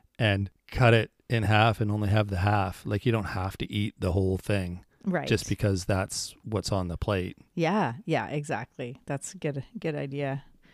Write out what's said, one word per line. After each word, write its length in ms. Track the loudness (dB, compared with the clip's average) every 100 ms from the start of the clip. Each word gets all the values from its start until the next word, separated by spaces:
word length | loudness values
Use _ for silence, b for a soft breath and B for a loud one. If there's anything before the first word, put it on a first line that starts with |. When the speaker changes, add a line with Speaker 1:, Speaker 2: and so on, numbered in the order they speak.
| b 0
Speaker 1:
and 320 | 2 2 0 _ -6
cut 240 | 4 6
it 180 | 6 4 _ -4
in 160 | 0
half 360 | 4 6 6 4
and 80 | 0
only 180 | 0 2
have 200 | 2 2
the 100 | 2
half. 460 | 2 2 2 -4
Like, 220 | -4 -2 2
you 60 |
don't 120 | 0
have 320 | 0 -4 -4 -4
to 140 | -4
eat 220 | -2 -4 -2
the 120 | 0
whole 260 | 2 2 0
thing 460 | 0 -2 -2 -8 -14 _
Speaker 2:
Right. 240 | -4 -2 0
Speaker 1:
just 200 | 0 0
because 360 | -2 0 0
that's 500 | 0 -2 -2 -6 -10 -12
what's 300 | -6 -4 -2
on 160 | -2 -2
the 80 | -4
plate. 400 | -2 -2 -2 -8 _
Speaker 2:
Yeah, 400 | -2 0 0 -2 -4 -4
yeah, 200 | -2 -2
exactly. 720 | -6 -4 -6 -8 -10 -12 -10 -8
That's 280 | -8 -8
a 40 | -8
good, 240 | -6 -6 -8 -6
good 160 | -4
idea. 480 | -4 -4 -4 -2 -4 -8 -20 b